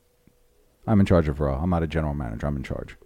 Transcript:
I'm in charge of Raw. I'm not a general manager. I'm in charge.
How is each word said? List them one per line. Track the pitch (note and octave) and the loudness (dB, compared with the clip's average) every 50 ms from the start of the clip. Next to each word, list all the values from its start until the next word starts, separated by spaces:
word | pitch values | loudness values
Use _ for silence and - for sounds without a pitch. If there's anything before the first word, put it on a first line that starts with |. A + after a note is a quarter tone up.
| _ _ _ _ _ _ _ _ _ _ _ _ _ _ _ _ - | _ _ _ _ _ _ _ _ _ _ _ _ _ _ _ _ -2
I'm | A2 A2 G2 | 2 4 4
in | G2 | 6
charge | - F#2+ E2+ D#2 D2+ | 6 6 4 4 2
of | C#2+ C#2+ | -2 -2
Raw. | D2+ C#2 C2+ C#2 | -2 -2 -2 -2
I'm | E2+ F#2 | -2 0
not | F2+ E2 | 0 0
a | E2 | -2
general | D#2 D#2+ D#2+ D#2 D2 C#2+ | -2 -2 -2 -2 -2 -4
manager. | D2 C2 A1+ G#1+ A#1+ D2 | -4 -6 -6 -6 -6 -4
I'm | D2 D2 | -4 -4
in | C2+ | -4
charge. | C2 - - - - - - - _ | -6 -8 -8 -10 -10 -12 -16 -20 _